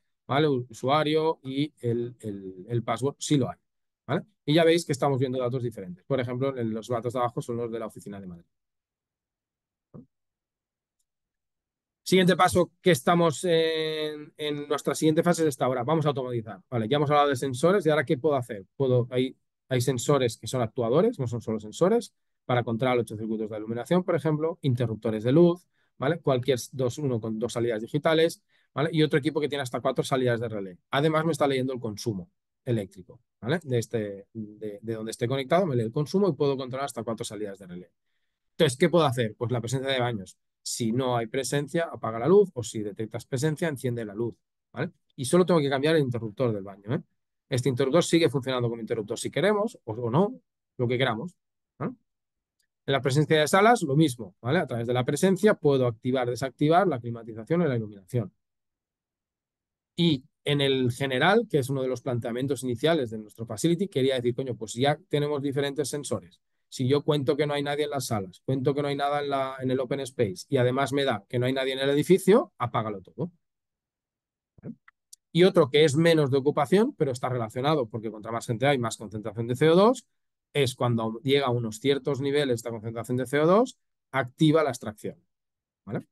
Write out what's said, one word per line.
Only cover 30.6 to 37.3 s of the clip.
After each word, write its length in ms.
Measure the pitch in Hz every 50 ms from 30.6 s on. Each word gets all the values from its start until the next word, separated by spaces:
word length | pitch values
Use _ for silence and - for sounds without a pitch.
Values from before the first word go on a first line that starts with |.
| 98 95 90 - _ _
Además, 360 | - 135 147 160 156 156 156
me 60 | 165
está 140 | 160 - 151
leyendo 280 | 139 135 131 127 131 131
el 60 | 123
consumo 520 | 120 113 104 101 - 120 107 95 85 - _ _ _ _ _ _ _
eléctrico, 560 | 131 117 110 101 95 - 95 90 - - - _ _ _ _
¿vale? 200 | - 120 151 180
De 160 | - 131 127
este, 480 | 117 110 - - 117 107 104 101 98 98 _ -
de, 460 | 113 107 104 104 104 110 107 104 101
de 120 | - 110 113
donde 160 | 110 110 110
esté 160 | 110 - 123
conectado, 400 | 117 135 135 131 127 165 175 202
me 80 | 170 131
lee 80 | 117 113
el 80 | 110
consumo 360 | 117 147 147 143 - 190 202
y 60 | 190 147
puedo 240 | 123 147 139 139
controlar 280 | 127 135 127 123 131 139
hasta 180 | 139 - 120 107
cuatro 200 | 120 113 107 117
salidas 360 | -